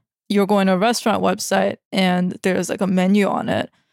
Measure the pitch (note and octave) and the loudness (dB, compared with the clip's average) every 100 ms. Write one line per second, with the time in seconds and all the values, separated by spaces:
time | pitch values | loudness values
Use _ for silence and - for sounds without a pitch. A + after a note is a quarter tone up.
0 | _ _ - G3+ G3 G3+ F#3+ F#3 G#3+ A#3+ | _ _ -4 0 2 2 2 2 0 0
1 | - G3+ F#3+ F#3+ - G3 F#3+ - - - | 0 0 0 -2 -2 0 0 -4 -6 -2
2 | F#3 F3+ F3+ - F#3+ F3+ F3 - F#3+ F#3 | 0 0 -2 -2 -2 -2 -2 -2 -2 0
3 | F#3 G#3 G3 D3+ - E3 - _ _ | 2 2 2 -2 -4 -4 -6 _ _